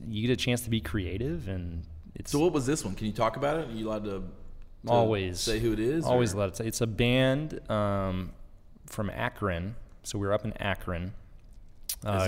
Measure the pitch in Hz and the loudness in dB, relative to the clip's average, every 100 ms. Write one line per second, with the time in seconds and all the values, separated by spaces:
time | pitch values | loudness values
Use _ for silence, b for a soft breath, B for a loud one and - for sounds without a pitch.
0 | 76 107 120 123 123 120 113 113 - 110 | -6 -2 2 2 2 0 2 0 0 -2
1 | 87 95 131 170 95 92 87 82 - - | -2 -2 -2 -4 -4 -4 -4 -6 -8 -12
2 | - - - 143 175 151 123 156 98 95 | -12 -12 -2 2 4 4 2 0 -2 -4
3 | 110 104 113 131 143 160 143 110 107 107 | -2 2 2 2 0 0 -2 -4 -4 -4
4 | 104 98 90 - - - - - 113 120 | -4 -6 -6 -10 -12 -14 -14 -8 2 6
5 | 113 104 92 90 - 110 117 107 113 160 | 6 4 2 0 0 2 2 2 2 2
6 | 147 127 117 98 98 - 113 - 113 101 | 4 6 4 2 0 0 -4 0 0 2
7 | 120 131 131 139 156 - - 107 104 98 | 4 6 6 4 0 -6 -2 0 2 2
8 | 95 92 92 - - - - - - - | 0 0 -4 -8 -16 -18 -20 -20 -10 -6
9 | 101 - 120 - 101 85 92 - - - | -4 -2 -4 -2 -2 0 -4 -6 -12 -14
10 | - 104 98 104 110 - 104 90 - 87 | -8 -4 2 0 0 -4 -2 -2 -2 -4
11 | 90 - - - - - - - - - | -4 -8 -14 -20 -20 -20 -18 -14 -10 -6
12 | 107 98 | 0 2